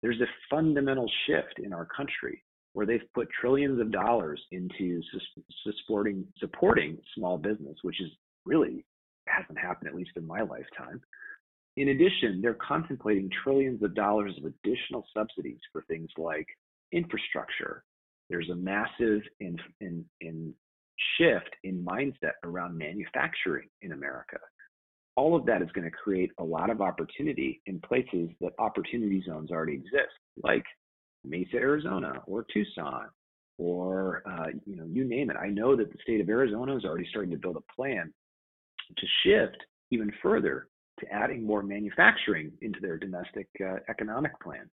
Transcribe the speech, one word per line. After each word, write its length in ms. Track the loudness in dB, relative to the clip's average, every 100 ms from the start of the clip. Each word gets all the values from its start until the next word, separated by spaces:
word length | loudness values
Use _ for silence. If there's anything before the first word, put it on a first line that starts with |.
There's 180 | 0 2
a 60 | 0 -2 -2
fundamental 580 | 2 4 4 4 2 2 0 2
shift 320 | 2 0 -8
in 160 | -8
our 140 | -6 -6
country 560 | -6 -4 -4 -6 -8 _ _ _
where 120 | -2 2
they've 160 | 2 2 -4
put 120 | -2 0
trillions 400 | 4 4 4 2
of 100 | 2
dollars 480 | 2 4 4 2 -6 -8
into 500 | -8 -6 -2 -2 -2 -4
sus-, 640 | -10 -10 -16 -20 -10 -8 -8
supporting, 460 | -2 0 2 0 -6 -8
supporting 640 | -8 2 6 6 2 -6 -12 -4
small 240 | -2 0
business, 360 | 0 -2 -4 -6
which 180 | -6 -4
is 120 | -8 -10 _ _ 2
really 400 | 4 4 0 -12 _ _ _ -2
hasn't 300 | -2 -2 -6
happened, 320 | -4 -4 -6
at 60 | -6
least 160 | -8 -8
in 120 | -6
my 140 | -4
lifetime. 600 | -4 -4 -10 -12 -12 -14 _ -20 -18 -18 _ _ _ 2
In 120 | 4
addition, 520 | 8 8 8 2 2
they're 120 | 0
contemplating 760 | 0 0 0 0 -4 2 2 2 -2
trillions 380 | 4 4 4 2
of 140 | 0 2
dollars 380 | 4 4 2 -4
of 80 | -8
additional 600 | -4 0 0 -2 -8 -6
subsidies 460 | -4 -4 -4 -8 -10 -10
for 100 | -12
things 260 | -6 -6 -6 -6
like 280 | -4 -4 -6 -14 _ _ _
infrastructure. 920 | -2 -2 -4 -2 -4 -4 -6 -6 -8 _ _ _ _ _
There's 200 | -6 -4
a 60 | -4
massive 680 | -2 0 -2 2 4 4 0 _
in, 180 | -8 -8 -10 _
in, 260 | -8 -8 -10 _
in 340 | -12 -8 -10 -12 _ _ _ -4 -2 4
shift 320 | 6 4 -2 -12
in 200 | -6 -4
mindset 500 | -2 -2 -2 -2 -4 -4
around 340 | -8 -6 -6 -6
manufacturing 920 | -6 -6 -4 -2 -2 -2 -2 -2 -4 _
in 120 | -12
America. 440 | -8 -8 -8 -10 -14 -14 _ -20 _ _ _ _ 4
All 200 | 6 6
of 100 | 4
that 160 | 2
is 80 | 2
gonna 180 | -2 -6
create 400 | -6 0 2 2 -2
a 40 |
lot 260 | -4 0 0
of 120 | 2
opportunity 800 | 0 0 -6 -4 -2 0 -2 -4 -8
in 140 | -10
places 480 | 0 0 2 -2 -2 -4
that 100 | -6 -2
opportunity 640 | -2 0 -4 -2 2 0 0
zones 260 | -8 -4
already 220 | -2 -2
exist, 400 | -4 0 0 0 -6 _ -4
like 200 | 2 2 2 -16 _ _ _ _
Mesa, 320 | -8 -4 -2 2
Arizona, 680 | 4 2 2 -2 -4 -6 -6
or 200 | -6 -2
Tucson, 560 | -2 -2 -4 -6 -6 -10 _ _ _ _ -6
or, 640 | -4 -2 -2 0 -2 -4 -6
uh, 220 | -6 -6 -6 -10
you 100 | -10
know, 100 | -4
you 140 | -2 0
name 240 | 0 -2
it. 80 | -2
I 100 | -2
know 280 | 2 6 6
that 160 | 4
the 60 | -2
state 180 | 0 2
of 100 | 4
Arizona 460 | 4 4 2 -2 -2
is 80 |
already 240 | -2 -4 -4
starting 200 | -4 -4
to 60 | -4
build 200 | -4 -6
a 160 | -10 -6
plan 360 | -2 -2 -4 _ _ _ _ _ _ -18 -12 -8
to 100 | 0 4
shift 340 | 6 6 4 -2 -20 _ _
even 200 | 0 0 0
further 460 | 4 4 4 0 -6 _ _ -14
to 120 | -6
adding 320 | -2 0 0
more 180 | 0 0
manufacturing 880 | 0 -4 -4 6 6 6 0 0 -2 -8
into 180 | -10 -6
their 180 | -6 -4
domestic, 500 | -4 -6 -8 -8 -10 -6
uh, 140 | -4 -4 -6
economic 420 | -6 -4 -2 -2 -4
plan. 280 | -12 -12 -14